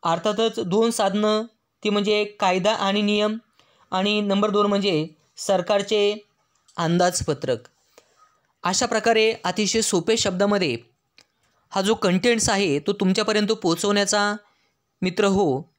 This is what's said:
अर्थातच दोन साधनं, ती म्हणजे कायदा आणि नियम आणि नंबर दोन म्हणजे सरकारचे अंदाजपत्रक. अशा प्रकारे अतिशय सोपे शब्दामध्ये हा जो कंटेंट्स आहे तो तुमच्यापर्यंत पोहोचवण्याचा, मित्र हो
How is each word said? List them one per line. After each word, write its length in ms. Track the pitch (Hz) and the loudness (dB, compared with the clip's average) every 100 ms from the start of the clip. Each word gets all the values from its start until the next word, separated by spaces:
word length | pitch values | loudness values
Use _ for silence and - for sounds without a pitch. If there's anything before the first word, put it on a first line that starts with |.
अर्थातच 580 | 170 170 214 208 226 220 | -2 -2 -2 0 -2 -2
दोन 300 | 196 196 226 | -2 0 0
साधनं, 520 | 226 202 196 214 214 226 _ _ _ | 0 -2 0 0 0 -4 _ _ _
ती 60 | 208 | -2
म्हणजे 340 | 202 208 208 | -2 0 0
कायदा 500 | 208 - 196 185 190 | -2 -2 0 2 0
आणि 280 | 220 196 202 | 0 0 0
नियम 340 | 208 208 214 220 _ _ _ _ _ | 0 0 0 -4 _ _ _ _ _
आणि 300 | 185 202 208 | -2 0 0
नंबर 300 | 208 196 208 | 0 0 2
दोन 160 | 202 202 | 2 2
म्हणजे 400 | 202 202 160 156 - _ - | 0 0 -2 -4 -10 _ -16
सरकारचे 880 | - 190 180 208 196 214 202 208 - _ _ _ _ - | -2 -2 2 -2 0 0 0 -2 -10 _ _ _ _ -6
अंदाजपत्रक. 840 | 165 170 180 180 - 139 - 120 - _ _ - _ _ _ _ _ _ | 0 2 2 0 -4 -6 -2 -4 -6 _ _ -20 _ _ _ _ _ _
अशा 240 | 180 185 240 | -4 -2 0
प्रकारे 460 | 226 214 220 220 220 | 0 2 4 2 0
अतिशय 360 | 175 185 208 226 | -4 -2 0 0
सोपे 360 | 220 185 165 226 | 0 0 0 0
शब्दामध्ये 600 | 208 180 202 208 175 117 - _ _ _ _ _ _ _ _ | 0 0 2 2 0 -4 -8 _ _ _ _ _ _ _ _
हा 100 | - | -4
जो 140 | 190 | -2
कंटेंट्स 560 | 220 202 180 240 233 214 | 0 2 2 2 0 0
आहे 280 | 202 196 143 | 0 0 0
तो 140 | 147 | -2
तुमच्यापर्यंत 560 | 202 185 190 214 214 208 | -2 0 0 0 0 0
पोहोचवण्याचा, 880 | 220 - 170 202 202 202 214 202 214 _ _ _ _ _ _ | -2 0 0 0 0 2 0 0 -4 _ _ _ _ _ _
मित्र 220 | 185 180 | -4 0
हो 380 | 202 190 185 131 170 | 2 2 2 0 -6